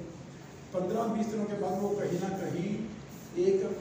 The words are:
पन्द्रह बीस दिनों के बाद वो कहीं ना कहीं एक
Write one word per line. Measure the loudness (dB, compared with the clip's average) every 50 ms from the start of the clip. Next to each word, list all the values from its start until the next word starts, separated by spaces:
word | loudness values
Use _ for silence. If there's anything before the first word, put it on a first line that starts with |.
| -6 -10 -10 -12 -12 -14 -14 -14 -14 -14 -14 -14 -10 -4 -2
पन्द्रह | 0 0 2 2 2 2
बीस | 2 2 2 2 2
दिनों | 0 0 0
के | 0 0
बाद | 0 0 0 2 2
वो | 2 2
कहीं | 2 2 2 2 0 0
ना | 0 0
कहीं | -2 -2 -2 -2 0 0 0 0 0 -2 -2 -4 -6 -10 -12 -12 -12 -12 -12 -4 0 4 6
एक | 6 6 6 4 2 -2 -4